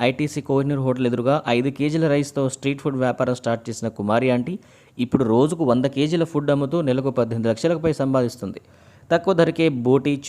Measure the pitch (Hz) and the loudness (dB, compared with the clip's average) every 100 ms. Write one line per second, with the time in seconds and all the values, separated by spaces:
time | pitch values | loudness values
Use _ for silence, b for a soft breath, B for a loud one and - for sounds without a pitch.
0 | 123 131 151 151 139 139 139 139 131 127 | 0 0 -4 -4 -2 0 0 0 0 0
1 | 123 120 123 151 - 120 135 139 147 160 | 0 0 0 0 2 0 0 -2 -2 0
2 | 160 143 143 - 135 - 139 143 151 131 | 2 0 0 -2 -2 -2 -4 -4 -4 -2
3 | 127 120 127 123 120 113 117 113 117 - | -2 0 -2 -2 -2 -4 -6 -8 -8 -4
4 | 104 113 127 123 123 180 b b b - | 0 2 2 0 -2 -8 b b b -8
5 | 120 135 117 117 143 165 143 120 135 135 | 0 0 4 4 2 2 2 2 0 0
6 | 151 170 160 147 147 143 139 170 147 127 | 0 0 0 -2 0 0 0 0 0 0
7 | 135 127 117 113 113 110 165 165 160 151 | 0 0 0 0 0 0 0 0 0 -2
8 | 135 131 120 - 98 - b b b b | 0 0 0 -4 -10 -12 b b b b
9 | - 170 175 175 165 165 160 131 120 135 | -2 0 2 2 2 2 0 2 2 2
10 | 143 139 | 2 -2